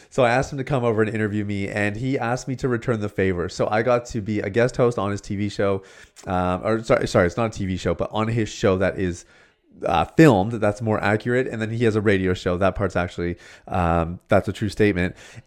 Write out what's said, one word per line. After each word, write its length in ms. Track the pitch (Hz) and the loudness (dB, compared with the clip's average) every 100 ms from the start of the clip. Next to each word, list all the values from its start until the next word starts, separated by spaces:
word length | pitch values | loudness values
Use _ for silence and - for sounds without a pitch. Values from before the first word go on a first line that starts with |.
| - | -8
So 140 | - | 2
I 80 | 120 | 4
asked 200 | 127 143 | 2 0
him 60 | 139 | -4
to 60 | |
come 200 | 131 139 | -2 0
over 200 | 120 110 | 2 2
and 100 | 107 | 0
interview 320 | 107 107 104 104 | 0 -2 -2 -2
me, 220 | 101 98 | -4 -4
and 280 | 104 104 107 | -2 -2 -2
he 220 | 131 131 | -4 -2
asked 300 | 117 127 - | -2 -4 -6
me 80 | 127 | -4
to 120 | 135 | -2
return 320 | 117 127 110 | -2 -2 -4
the 100 | 104 | -4
favor. 380 | - 95 87 87 | 0 0 0 -4
So 200 | - 120 | -2 0
I 140 | 107 | 0
got 220 | 120 120 - | 2 0 0
to 160 | 117 | -8
be 180 | 101 104 | -4 -4
a 100 | 101 | -2
guest 260 | 107 123 - | 0 0 2
host 220 | 120 117 | 0 0
on 140 | 101 | -4
his 100 | 101 | -4
T 140 | - 101 | -6 -4
V 140 | 104 | -4
show, 340 | - 98 98 - - - - - | -2 0 -2 -6 -20 -20 -16 -4
um, 360 | 92 90 90 | 0 0 0
or 180 | 107 113 | -2 -2
sorry, 260 | 117 131 - | 0 0 2
sorry, 200 | 113 87 | 2 2
it's 100 | 123 | 0
not 180 | 110 - | -4 -4
a 40 | |
T 80 | 95 | -4
V 100 | 92 | -4
show, 160 | 90 | -2
but 160 | 82 - | -2 -4
on 160 | 104 110 | -2 -2
his 220 | 117 104 | -2 -4
show 260 | - 107 92 | 0 2 2
that 200 | 92 - | 0 0
is, 280 | 90 85 - _ _ _ _ - - | -4 -4 -12 _ _ _ _ -8 -2
uh, 200 | 82 76 | 0 2
filmed, 480 | - 160 101 107 | 6 8 8 2
that's 280 | 117 104 104 | 0 0 0
more 180 | 110 104 | -2 0
accurate. 440 | 101 110 120 123 127 | 0 0 0 -2 -2
And 140 | 113 | -4
then 80 | 110 | -4
he 140 | 117 | 0
has 120 | 117 107 | 2 2
a 60 | |
radio 320 | 104 98 92 | 2 2 2
show. 240 | 92 92 90 | 0 -2 0
That 160 | 95 | 0
part's 220 | - 95 92 | 0 -2 -2
actually, 420 | 87 - 87 87 - - - | -4 -4 -6 -6 -12 -20 -8
um, 520 | 98 85 85 82 90 - | -2 2 2 0 -4 0
that's 180 | 98 104 | 0 0
a 60 | |
true 160 | - 107 | -4 -4
statement. 460 | - 104 90 90 - - - | 2 2 4 -2 -4 -20 -20